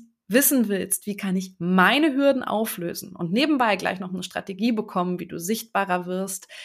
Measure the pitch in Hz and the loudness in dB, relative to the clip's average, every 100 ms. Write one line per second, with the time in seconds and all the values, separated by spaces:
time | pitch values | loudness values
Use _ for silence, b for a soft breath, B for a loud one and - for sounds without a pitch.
0 | - _ - 226 277 277 202 190 185 - | -12 _ 0 4 4 4 2 0 -2 -4
1 | - 202 196 185 185 - 175 185 185 262 | -6 -6 -2 -2 -4 -4 2 6 6 6
2 | 320 262 277 262 - 208 220 - 170 - | 4 4 2 2 0 -2 -2 -4 -8 -8
3 | - - 170 208 302 285 226 190 175 185 | -12 -8 -2 2 2 2 2 0 -2 -4
4 | 185 185 180 - - 190 233 220 214 185 | -6 -8 -6 -8 -8 -2 0 0 -2 -2
5 | 180 180 - 160 170 226 - 196 190 180 | -2 -4 -6 -8 -4 -4 -4 -4 0 -2
6 | 175 185 190 190 - B | -2 -4 -6 -8 -12 B